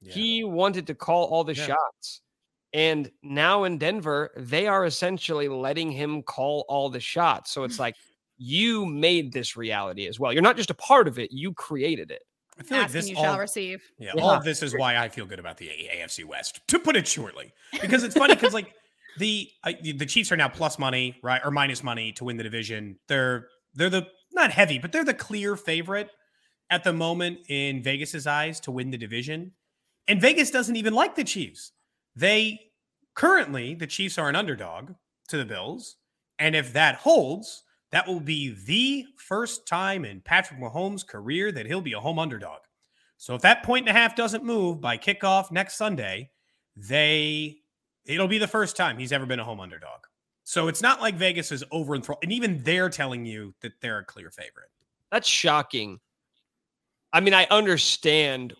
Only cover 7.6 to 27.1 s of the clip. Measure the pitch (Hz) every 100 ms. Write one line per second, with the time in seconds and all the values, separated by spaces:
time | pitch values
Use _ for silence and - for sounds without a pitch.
7.6 | 131 226 120 - _ _ _ - 123 170
8.6 | 233 220 185 147 165 175 139 127 117 117
9.6 | 113 104 98 92 92 110 135 143 202 233
10.6 | 202 - - 277 165 123 113 131 180 170
11.6 | - 143 156 135 78 - _ _ _ -
12.6 | - 226 202 165 196 185 156 190 214 220
13.6 | 185 190 _ - 117 156 180 180 151 151
14.6 | 147 127 127 120 113 113 98 92 85 82
15.6 | 78 78 82 87 82 - 78 67 - -
16.6 | - 339 311 247 - 151 104 67 - _
17.6 | - - 190 254 240 311 285 - 233 214
18.6 | 190 _ _ _ - 151 214 208 - _
19.6 | 160 - 160 139 143 240 214 165 139 -
20.6 | 156 - 135 127 127 123 123 127 143 143
21.6 | 139 127 131 113 110 - 123 117 110 113
22.6 | 107 110 104 95 - 139 127 123 - _
23.6 | _ 139 180 185 180 _ _ 359 262 175
24.6 | 180 131 165 320 285 - - 208 202 202
25.6 | 196 165 170 202 202 _ _ _ _ _
26.6 | - 175 185 165 165